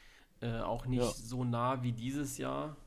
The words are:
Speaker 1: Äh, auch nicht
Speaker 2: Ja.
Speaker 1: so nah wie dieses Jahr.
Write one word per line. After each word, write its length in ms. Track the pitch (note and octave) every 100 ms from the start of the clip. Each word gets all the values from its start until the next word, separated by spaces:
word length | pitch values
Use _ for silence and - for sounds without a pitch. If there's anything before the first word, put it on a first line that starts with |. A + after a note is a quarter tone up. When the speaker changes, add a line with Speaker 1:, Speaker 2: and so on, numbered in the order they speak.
| - - - -
Speaker 1:
Äh, 180 | A#2+ A#2
auch 260 | F2+ A#2 B2+
nicht 160 | B2
Speaker 2:
Ja. 60 | A#2+
Speaker 1:
so 340 | - A2+ B2
nah 380 | B2 A#2 B2 C3
wie 100 | B2
dieses 440 | A2+ A#2+ C#3 C#3 C3+
Jahr. 380 | C3 C3+ D3+ D3+